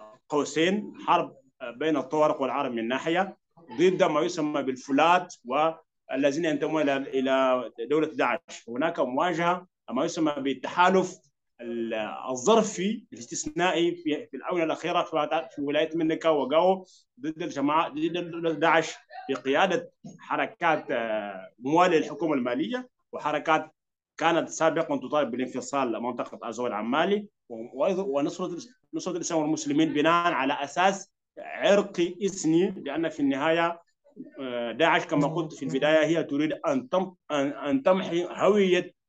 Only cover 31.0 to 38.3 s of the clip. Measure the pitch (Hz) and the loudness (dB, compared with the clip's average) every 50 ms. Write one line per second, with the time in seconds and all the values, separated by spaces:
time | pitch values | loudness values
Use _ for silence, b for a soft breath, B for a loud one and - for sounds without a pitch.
31 | - - _ _ _ _ _ - - 76 - 107 127 170 202 202 202 202 - 185 | -8 -16 _ _ _ _ _ -16 -14 -12 -8 -2 2 4 4 4 4 0 -2 -2
32 | 175 185 - - 214 185 - - - 160 160 170 190 202 190 - 127 139 139 165 | -2 -2 -2 -4 -4 -4 -4 -2 0 2 4 4 4 2 0 -4 -8 -6 -4 -2
33 | 165 156 - - 143 139 135 135 147 160 165 170 170 226 226 - - _ _ _ | -4 -4 -2 0 0 0 0 2 2 2 2 2 2 0 -2 -6 -12 _ _ _
34 | _ _ _ - - - - 143 135 127 123 120 120 117 113 120 160 165 165 175 | _ _ _ -18 -18 -18 -14 -10 -8 -6 -4 -4 -4 -4 0 2 4 4 4 2
35 | 170 - 165 143 143 143 160 175 160 156 165 - - 160 135 135 143 151 156 156 | 0 0 0 2 2 2 0 -2 -4 -4 -6 -8 -8 -4 -2 0 2 4 4 4
36 | 151 151 170 165 147 - 143 143 151 156 - - - 165 143 131 123 - - 185 | 4 4 2 0 0 0 0 0 0 0 -2 -2 -2 0 0 0 -2 0 0 0
37 | 190 185 - _ _ _ 151 143 139 143 - - 139 147 139 135 - 185 190 190 | 0 -2 -8 _ _ _ -2 0 0 0 -2 -4 -2 0 0 2 4 4 4 4
38 | 190 190 170 170 175 - | 2 0 -2 -2 -2 -2